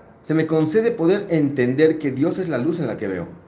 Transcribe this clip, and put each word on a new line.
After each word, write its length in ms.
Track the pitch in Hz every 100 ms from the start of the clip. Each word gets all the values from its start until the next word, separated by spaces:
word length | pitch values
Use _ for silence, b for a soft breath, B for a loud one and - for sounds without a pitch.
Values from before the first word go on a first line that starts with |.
| - -
se 120 | -
me 140 | 156 160
concede 420 | 160 156 220 226
poder 380 | - 165 202 202
entender 720 | 165 143 139 123 135 160 156
que 100 | 143
Dios 300 | 127 160 -
es 80 | 175
la 100 | 131
luz 220 | 139 165
en 80 | 135
la 80 | 101
que 100 | 104
veo. 220 | 92 82 -